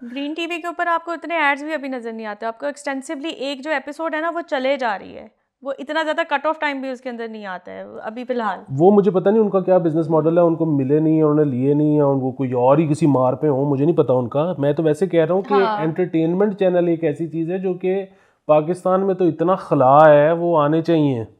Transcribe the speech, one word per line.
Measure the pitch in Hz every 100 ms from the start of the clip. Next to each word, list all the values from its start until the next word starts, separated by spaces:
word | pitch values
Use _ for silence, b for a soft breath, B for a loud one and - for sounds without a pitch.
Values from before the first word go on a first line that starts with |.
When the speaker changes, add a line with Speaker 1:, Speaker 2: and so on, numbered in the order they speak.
Speaker 1:
ग्रीन | 240 254 285
टीवी | 320 330 339
के | 339
ऊपर | 339 339
आपको | 339 339
इतने | 330 320 339 285
एड्स | 277
भी | 294
अभी | 311 269
नजर | 262 233
नहीं | 226 214
आते, | 208 226
आपको | 226 285
एक्सटेंसिवली | 285 285 269 262 302 320
एक | - 269 277
जो | 277
एपिसोड | 294 277 294 320 302
है |
ना, | 330
वो | 330
चले | 330 285 262 277
जा | 240 196
रही | -
है। | 190 226 _ _ _
वो | 277 -
इतना | 269 311
ज़्यादा | 311 302
कट | 330 285 302
ऑफ | 311
टाइम | 302 277
भी | 262
उसके | 247 254
अंदर | 233 226
नहीं | 220 202
आता | 180 190
है, | 190 196 -
अभी | - 226
फ़िलहाल। | 247 247 220 180 -
Speaker 2:
वो | 135 180
मुझे | 202 196
पता | 185 180
नहीं | 220
उनका | 208 190
क्या | 180 185
बिजनेस | 170 156 156
मॉडल | 160 156 170
है, |
उनको | 170 160 160
मिले | 143 131 151
नहीं | 156 160
है, |
उन्होंने | 151 151 147
लिए | 123 135
नहीं | 147 151 151
है, | 143
उनको | 139 127
कोई | 127 131
और | 123 127 151
ही | 160
किसी | 151 156
मार | 131 127 135
पे | 151
हो, | 131 143
मुझे | 135 147
नहीं | 165
पता | 127
उनका। | 127 120 139 170 147
मैं | 143 147
तो |
वैसे | 160 151 190
कह | 165
रहा | 156
हूँ | 185
कि | 190
Speaker 1:
हाँ। | 202 196 214
Speaker 2:
एंटरटेनमेंट | 160 160 175 165 165 175 214
चैनल | 196 185 180 175
एक | 165
ऐसी | 165 147 165
चीज़ | 160 165
है | 185
जो | 190
कि | 180 185 190 190 b b b -
पाकिस्तान | 151 151 180 185 190
में | 196 185
तो | 180
इतना | 151 170 185
खला | - 151 131 143 156
है, | 147 151
वो | 170 170 160
आने | 147 160
चाहिए। | 160 165 143 123 107